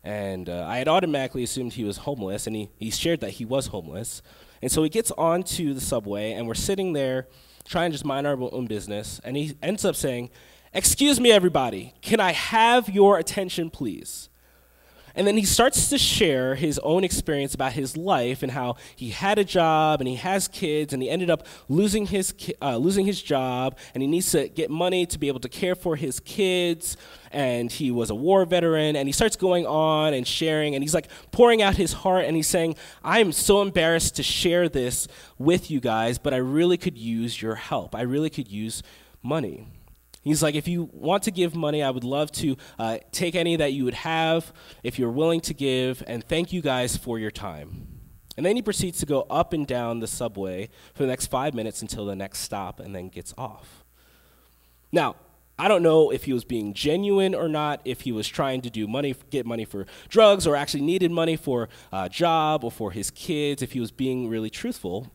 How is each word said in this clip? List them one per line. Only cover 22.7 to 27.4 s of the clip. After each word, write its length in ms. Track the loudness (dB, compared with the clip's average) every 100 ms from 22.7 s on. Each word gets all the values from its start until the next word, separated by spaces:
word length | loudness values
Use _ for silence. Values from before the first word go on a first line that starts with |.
| 0
losing 280 | 2 2 0
his 160 | -2
job 560 | 0 0 0 -2 -2 -4 -10
and 100 | -4
he 40 | 0
needs 240 | 0 2
to 180 | 2 0
get 200 | -4 -4
money 360 | 0 0 0 -2
to 120 | -2
be 100 | -4
able 120 | -4
to 100 | -8
care 260 | -4 -2 -2
for 200 | -2 -2
his 240 | -4 -6
kids, 800 | -8 -2 2 2 0 -2 -6 -10 -16 -20 -10
and 400 | -2